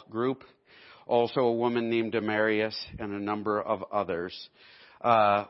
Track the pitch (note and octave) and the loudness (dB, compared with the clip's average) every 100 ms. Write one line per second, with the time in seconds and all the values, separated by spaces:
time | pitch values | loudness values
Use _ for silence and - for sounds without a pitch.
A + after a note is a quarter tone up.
0 | - A2 B2 C3+ - _ _ - - - | -10 -4 -4 -4 -12 _ _ -20 -20 -20
1 | - A#2+ A#2+ C#3 A#2+ A#2 A#2+ A#2+ A#2 A#2 | 0 2 2 2 2 2 2 0 0 0
2 | A2+ A2 G#2+ G#2+ A2 G#2+ A2 A2 - - | 0 -2 0 2 2 2 0 -4 -12 -10
3 | G#2+ G2+ G2+ G#2 G#2 G#2 - G#2 - G#2 | -8 -6 -4 -4 -2 -2 -2 -4 -2 -4
4 | F#2 F2 F2+ - - _ - - - - | -2 -4 -6 -10 -18 _ -20 -20 -20 -4
5 | A#2+ A2+ G#2 G2+ | 2 4 6 4